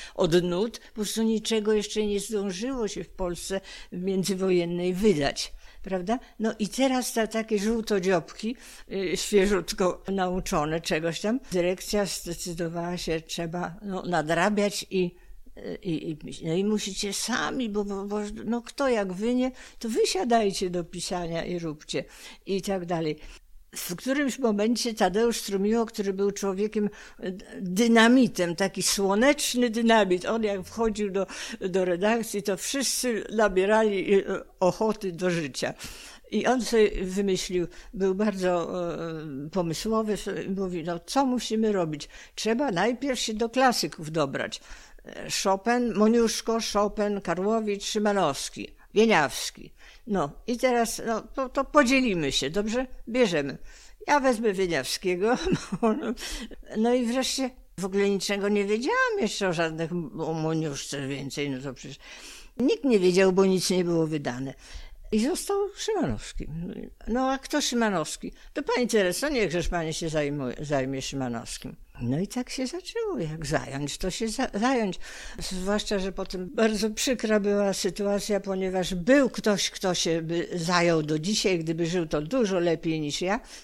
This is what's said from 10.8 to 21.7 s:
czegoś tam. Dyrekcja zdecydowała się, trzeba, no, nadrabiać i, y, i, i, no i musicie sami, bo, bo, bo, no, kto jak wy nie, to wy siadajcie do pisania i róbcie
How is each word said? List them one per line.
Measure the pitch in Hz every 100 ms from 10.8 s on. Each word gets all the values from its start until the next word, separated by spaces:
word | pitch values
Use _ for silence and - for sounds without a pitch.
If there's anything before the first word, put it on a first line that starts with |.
czegoś | - 156 170 160
tam. | 208 254 -
Dyrekcja | 185 175 185 - 208 190
zdecydowała | - 170 170 185 170 165 170 175 175
się, | - 160
trzeba, | 160 - 165 175 170 165
no, | 208 190
nadrabiać | - 175 151 170 190 208 208 202 -
i, | 190 175 - - - - -
y, | - -
i, | 185 160 165
i, | 151 - 143 165
no |
i | 170
musicie | 202 214 202 196 202
sami, | 196 - 254 302 269 233
bo, | 208 208
bo, | 196 202
bo, | 214 208 220 -
no, | 240
kto | - - 277
jak | 233 196
wy | 180 220 247
nie, | 254 254 - -
to | 233
wy | 269 453
siadajcie | 370 285 233 202 180 185
do | 175
pisania | 170 180 - 180 170 165 -
i | 175
róbcie | 165